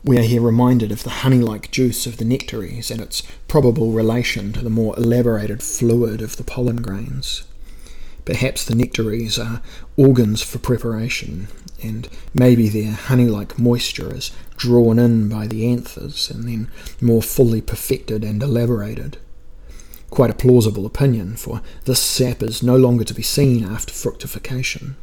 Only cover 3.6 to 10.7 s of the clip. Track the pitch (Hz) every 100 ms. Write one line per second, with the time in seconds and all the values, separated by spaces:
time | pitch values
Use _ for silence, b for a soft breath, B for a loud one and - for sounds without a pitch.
3.6 | 131 113 113 110 113 117 120 - 98 113
4.6 | 120 110 110 107 117 120 120 110 101 101
5.6 | - - 117 117 117 110 110 - 117 -
6.6 | 123 117 117 98 127 131 - - - -
7.6 | b b b b b b - 87 127 -
8.6 | - 113 123 - 110 110 113 120 113 113
9.6 | B B B - 139 123 110 107 - 117
10.6 | -